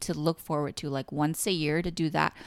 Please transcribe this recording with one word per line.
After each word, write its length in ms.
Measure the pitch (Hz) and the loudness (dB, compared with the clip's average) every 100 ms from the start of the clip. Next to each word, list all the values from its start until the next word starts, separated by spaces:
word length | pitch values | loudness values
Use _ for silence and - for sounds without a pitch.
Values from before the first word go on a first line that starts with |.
to 120 | - | -4
look 260 | 151 156 160 | 0 2 0
forward 360 | - 151 143 - | -2 0 0 -4
to, 120 | 147 | -4
like, 220 | 139 - | -4 -4
once 360 | 147 151 165 214 | 0 0 2 0
a 40 | |
year 300 | 175 151 160 | 2 2 2
to 80 | 180 | 0
do 200 | 165 160 | 0 0
that. 220 | - - - | 2 0 -2